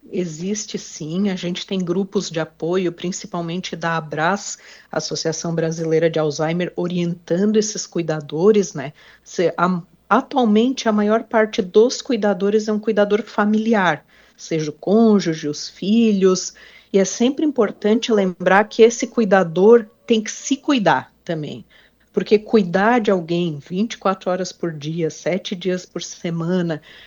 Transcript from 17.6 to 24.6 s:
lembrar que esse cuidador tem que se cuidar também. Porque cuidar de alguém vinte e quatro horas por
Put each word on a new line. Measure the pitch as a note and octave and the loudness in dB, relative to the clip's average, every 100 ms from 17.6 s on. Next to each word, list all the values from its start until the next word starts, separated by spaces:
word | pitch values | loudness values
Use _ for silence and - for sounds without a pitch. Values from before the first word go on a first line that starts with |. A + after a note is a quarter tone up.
| G#3 - G#3 A3+ A3 | -2 0 0 0 2
lembrar | G#3+ F#3+ F3+ F3+ F#3+ | 0 0 -2 2 2
que | G#3 - | 2 6
esse | A#3 A#3 A#3+ | 4 4 -4
cuidador | - G#3+ G3 F3 E3 G3+ A#3 A3+ _ - | -2 2 4 2 4 6 6 4 _ -2
tem | A3+ | -2
que | G#3+ | -2
se | - - C4+ | -10 -6 -4
cuidar | - C#4 F3+ C3+ B2+ _ | 0 0 2 0 -2 _
também. | - D#3+ D3 C3 - _ _ _ _ | -8 -6 -6 -12 -16 _ _ _ _
Porque | - F#3+ G#3+ | -6 2 0
cuidar | G#3+ A3+ F3+ F3+ G3+ B3 | 4 2 2 2 2 2
de | G#3+ | 2
alguém | G3 D#3+ F3 F3 C#3+ | 0 0 -2 -2 -4
vinte | - F3+ A3+ | -8 -4 -4
e | - | -2
quatro | G3 F#3+ - | -4 -2 -4
horas | F#3 F3+ | -4 -6
por | - | -6